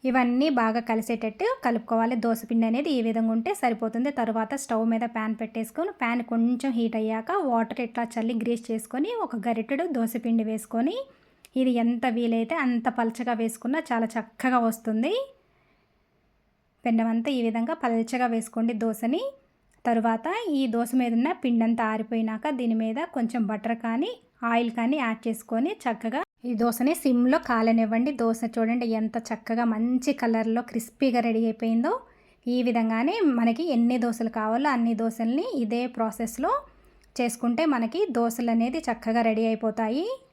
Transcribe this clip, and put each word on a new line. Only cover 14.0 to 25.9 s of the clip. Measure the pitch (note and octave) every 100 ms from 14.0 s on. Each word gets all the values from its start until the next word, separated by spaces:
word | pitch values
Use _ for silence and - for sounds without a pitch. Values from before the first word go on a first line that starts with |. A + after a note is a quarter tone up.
| A3+ A3+
చక్కగా | A3 _ C4 B3 A3+
వస్తుంది. | A3+ - A3 C4 A4+ C#5 - _ _ _ _ _ _ _ _ _ _ _ _ _ _
పెండమంతా | A#3+ A3+ A3+ A3+ A#3 C4+
ఈ | A#3
విధంగా | A3+ A#3 E4
పలచగా | B3+ A3+ A3+ B3+ B3
వేసుకోండి | A3+ A3 - A3+ A3+
దోశని. | A3+ G#3+ A#3 D#4 C5+ C#5 _ _ _ _ -
తరువాత | A3+ A3+ A3+ C4 G4+ A#4 C#4+
ఈ | C4+
దోశ | A3+ A#3 C4
మీద | B3 A#3
ఉన్న | C4+ F4+
పిండంతా | C4 A#3+ A3+ A#3 A3
ఆరిపోయినాక | A3 G#3+ A3+ A3+ A3 D4+ C4+
దీని | A#3+ A3+
మీద | A3 A3+ E4+ -
కొంచెం | A#3 A#3+ G#3
బటర్ | G#3+ A3+ A#3
కానీ | A3+ A#3 F4+ B4 _ _ A#3
ఆయిల్ | A#3 A#3+ A3+
కానీ | A#3 D4
యాడ్ | A#3+ A3+ A#3
చేసుకొని | A3+ - A3+ C#4 G#4
చక్కగా | C4